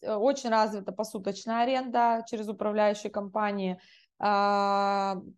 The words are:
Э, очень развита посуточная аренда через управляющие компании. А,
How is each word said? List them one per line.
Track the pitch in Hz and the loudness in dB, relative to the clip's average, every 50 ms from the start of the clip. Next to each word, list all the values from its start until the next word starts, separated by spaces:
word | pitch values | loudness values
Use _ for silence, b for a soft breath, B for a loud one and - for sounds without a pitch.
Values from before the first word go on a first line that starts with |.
Э, | - - 214 | -6 -6 -2
очень | 202 220 277 277 277 - 233 | 0 2 0 0 0 -2 0
развита | 220 220 214 214 214 202 196 - | 2 2 2 2 0 -6 -8 -8
посуточная | 190 - 214 208 - 202 190 202 196 - - 226 226 233 240 | -6 -6 -6 -6 -6 -6 -6 -6 -6 -6 -6 -4 -2 0 0
аренда | 262 262 262 262 247 233 240 240 233 226 226 226 - | 0 0 -2 -2 -2 0 2 4 4 2 0 -2 -6
через | 240 214 214 | -6 -6 -6
управляющие | 214 202 - 208 214 208 208 208 208 208 208 - 208 | -6 -6 -2 -2 -2 2 2 4 2 2 0 -4 -6
компании. | - 214 202 196 - 220 208 208 202 202 190 185 180 B B B B B B B _ - - | -6 -6 -6 -4 -2 -2 0 0 0 -2 -2 -2 -4 B B B B B B B _ -2 0
А, | 208 208 202 202 202 202 202 202 202 202 202 202 196 202 196 196 196 190 185 - - - | 2 2 4 4 4 4 2 2 2 2 2 2 2 2 0 0 -2 -2 -4 -8 -12 -14